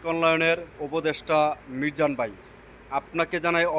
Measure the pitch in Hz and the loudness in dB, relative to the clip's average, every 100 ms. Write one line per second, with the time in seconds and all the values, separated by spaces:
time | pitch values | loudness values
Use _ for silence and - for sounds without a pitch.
0 | 165 165 165 160 165 170 170 - 147 160 | -2 2 4 4 2 0 -4 -10 -6 -4
1 | 156 143 - 156 151 147 - 127 151 147 | -2 -4 0 2 2 -2 -10 -6 -4 0
2 | 147 127 113 98 - - - - - 135 | 0 0 -6 -8 -20 -20 -20 -20 -8 -8
3 | - 165 165 175 170 170 170 | -4 -4 -2 -2 0 0 2